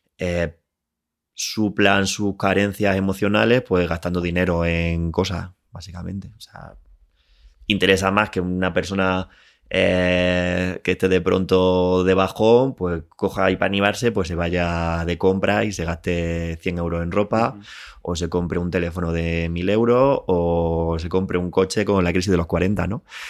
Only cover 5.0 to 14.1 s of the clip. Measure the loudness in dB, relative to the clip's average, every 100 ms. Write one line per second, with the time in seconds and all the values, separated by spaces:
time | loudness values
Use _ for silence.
5 | -2 -2 -2 -4 -10 -16 _ -20 -16 -14
6 | -10 -12 -14 -20 -20 -20 -20 -20 _ -20
7 | _ _ _ _ -20 _ -4 2 4 4
8 | 4 2 0 -2 -2 -2 -2 -2 -2 -2
9 | 0 0 -4 _ _ _ _ 0 2 2
10 | 2 2 2 0 0 -2 -2 -4 -4 0
11 | 2 2 2 0 2 2 4 2 2 2
12 | 4 2 2 2 4 6 4 -2 -4 -4
13 | -8 -6 -4 0 0 2 0 2 0 2
14 | -2